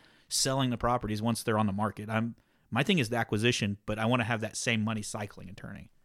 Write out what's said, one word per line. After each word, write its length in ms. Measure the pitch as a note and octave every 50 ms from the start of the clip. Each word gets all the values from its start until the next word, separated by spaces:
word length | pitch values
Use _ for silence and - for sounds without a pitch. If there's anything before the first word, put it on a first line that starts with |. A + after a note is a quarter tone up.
| - - - _ _
selling 420 | - - - - C3+ C3+ C3+ C3 B2
the 60 | A#2+
properties 440 | - - A#2+ B2 B2 - G#2+ G#2+ G#2
once 200 | G#2+ A#2 A2+ - -
they're 140 | A#2 G#2+
on 100 | G#2+ A2
the 60 | G2+ F#2+
market. 360 | G2+ G#2+ G#2 - - G#2+ G#2+
I'm, 260 | A2 A2+ A#2 A#2 - - _ _ _ _ _ _
my 140 | - A#2 D3
thing 160 | - F#3+ E3
is 80 | A#2+ G#2+
the 60 | A#2+
acquisition, 600 | A2+ A2+ - A2 G#2 A2+ B2 A#2+ - A2 G2+ G2+ - _
but 120 | - G#2+
I 80 | A2 A2+
wanna 180 | A2+ B2 B2 G#2+
have 160 | A2 A#2 G#2+
that 160 | A2 G#2 -
same 260 | - - B2+ A2+ A2 G#2
money 180 | A2+ A2+ G#2+
cycling 460 | G#2+ - - G#2+ G#2+ G2+ - - G2
and 80 | F#2+ G2
turning. 300 | - - - G2+ - - - _ _